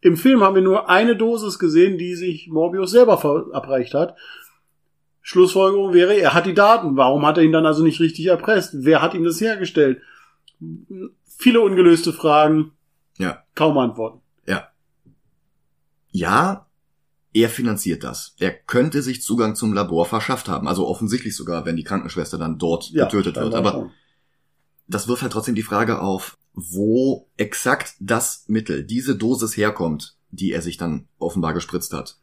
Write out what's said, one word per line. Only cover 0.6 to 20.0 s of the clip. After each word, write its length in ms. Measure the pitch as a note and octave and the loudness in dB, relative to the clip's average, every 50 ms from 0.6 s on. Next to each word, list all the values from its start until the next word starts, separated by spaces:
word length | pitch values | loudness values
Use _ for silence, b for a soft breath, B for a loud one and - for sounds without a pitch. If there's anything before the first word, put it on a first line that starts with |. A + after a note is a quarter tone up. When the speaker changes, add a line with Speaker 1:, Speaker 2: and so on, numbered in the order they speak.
Speaker 1:
nur 280 | F#3 F#3+ F#3+ - - - | 4 4 2 0 2 2
eine 260 | F3+ F#3+ A3+ A#3 A#3 | 2 4 4 2 2
Dosis 440 | F#3+ A3 A3+ A#3 A3+ G#3+ G#3 - - | 2 0 -2 -2 -2 -4 -8 -6 -2
gesehen, 380 | F3+ E3 D3+ E3 F3+ G3 F#3+ E3+ | -2 2 4 4 4 4 2 -4
die 180 | F3 F3 F3+ | -6 -8 -8
sich 320 | E3+ F3+ F3+ E3 D#3 - E3+ | -6 -6 -6 -6 -8 -10 -6
Morbius 420 | D#3+ D#3 E3 F3 F3 G3 F#3+ F3+ | -2 -2 -2 0 -2 -4 -4 2
selber 260 | F#3+ A#3+ B3 A3+ G3+ E3+ | 6 6 6 6 4 2
verabreicht 720 | - D3+ C#3+ D#3 - - - C#3+ - C3+ C3+ C3 A#2+ - - | 2 0 -2 -2 -4 -6 -10 -10 -6 -2 -2 -2 -2 -2 -2
hat. 220 | C#3 E3 F3 - B B B B B B B B B B _ _ _ _ _ _ _ _ _ _ _ | -2 -2 -2 -6 B B B B B B B B B B _ _ _ _ _ _ _ _ _ _ _
Schlussfolgerung 720 | _ - - F3+ F#3 F3+ - F#3+ F#3+ F#3+ G3 G3 G3 G3 F3 | _ -2 4 4 4 4 4 2 2 2 2 0 -2 4 4
wäre, 220 | F3 F3 F#3 G#3 | 6 6 6 4
er 180 | G#3 F3 C#3+ B2+ | 4 4 4 2
hat 120 | F3 E3+ F#3+ | 2 0 2
die 80 | E3+ | 4
Daten. 420 | - D3+ G#3 A3+ A3+ F3 D#3 C3+ C3+ | 4 6 6 6 4 2 -2 2 4
Warum 280 | C3 B2+ C#3 D3 C#3+ | 4 4 4 4 2
hat 120 | D3+ D#3 E3+ | 2 4 6
er 60 | D#3+ | 4
ihn 100 | D#3 D#3+ | 6 6
dann 120 | D#3+ D#3+ | 4 2
also 180 | D#3 D#3 D3 D#3+ | 2 2 4 2
nicht 180 | D#3+ D#3 - | 2 2 2
richtig 240 | E3+ D#3+ D#3+ - D#3+ | 0 -2 0 -2 0
erpresst? 460 | F#3 F3+ D#3+ - - A3 G3 - - - | 0 0 0 2 0 0 0 0 -2 -10
Wer 280 | C#3+ B2+ D3 D#3+ C#3+ | -2 2 4 4 4
hat 120 | D#3 D#3+ G3 | 4 0 -2
ihm 100 | F3+ E3 | -2 -2
das 160 | E3+ E3 E3 | -2 -2 -2
hergestellt? 600 | G#3+ A3+ A3 G3 F#3 E3+ - D#3+ D3 C3+ C3 B2+ b b b b b b b b b b _ _ E3 E3 D#3+ F3 - _ G3 F#3 F#3+ - _ _ _ | -2 -4 -2 -4 -6 -4 2 2 2 2 2 -2 b b b b b b b b b b _ _ -16 -16 -16 -16 -16 _ -16 -16 -16 -16 _ _ _
Viele 380 | _ - - - B3 A#3 A#3 | _ -18 2 2 4 4 6
ungelöste 500 | A3+ G3 F#3+ F3+ F3+ F3 E3+ E3 E3+ E3+ | 4 4 4 6 6 6 6 6 2 -4
Fragen. 600 | D#3 - - D#3 D3 D3+ D3+ D3+ D#3 D#3 D#3 D#3 _ _ _ _ _ _ _ _ _ _ | -6 -2 0 2 4 6 6 4 4 2 0 -2 _ _ _ _ _ _ _ _ _ _
Speaker 2:
Ja. 260 | F#2+ F2+ - - _ _ _ | -6 -6 -6 -8 _ _ _
Speaker 1:
Kaum 220 | - D#3 D#3+ D3+ C#3+ | 0 0 2 2 2
Antworten. 420 | B2+ A#2 G#2+ A2+ A2+ A2+ - - _ _ _ _ _ | 0 -2 -4 -6 -10 -10 -10 -16 _ _ _ _ _
Speaker 2:
Ja. 220 | - G2 E2+ - _ _ _ _ _ _ _ _ _ _ _ _ _ _ _ _ _ _ _ _ _ _ _ _ _ _ _ _ _ | -6 -6 -6 -6 _ _ _ _ _ _ _ _ _ _ _ _ _ _ _ _ _ _ _ _ _ _ _ _ _ _ _ _ _
Ja, 560 | _ F#2+ E2+ E2 G2 B2 E3 F#3+ G3 G3 _ _ _ _ _ _ _ _ _ _ _ _ _ _ _ | _ -6 -2 0 2 2 2 0 -4 -6 _ _ _ _ _ _ _ _ _ _ _ _ _ _ _
er 160 | A2 A#2 A#2 | 2 2 2
finanziert 540 | A2+ - A#2+ A#2 G#2+ F#2+ - G2+ E2 - - | 0 -4 -4 -4 -4 -4 -4 -6 -6 -6 -8
das. 320 | B1 A#1+ - - - _ _ | -12 -12 -12 -16 -16 _ _
Er 140 | G2 F#2 | -4 -4
könnte 500 | - - _ - - B2 B2+ D#3+ D3 D3 | -4 -8 _ -2 0 0 0 0 -2 -4
sich 220 | C#3 B2 B2+ - - | -4 -4 -8 -8 -6
Zugang 320 | - A2 A#2+ A#2 G#2+ G#2 | -4 -2 -2 0 -2 -2
zum 160 | - - A2 | -4 -4 -2
Labor 340 | G#2 G2 G2+ F2 F2 E2 | -2 -2 -4 -2 -2 -2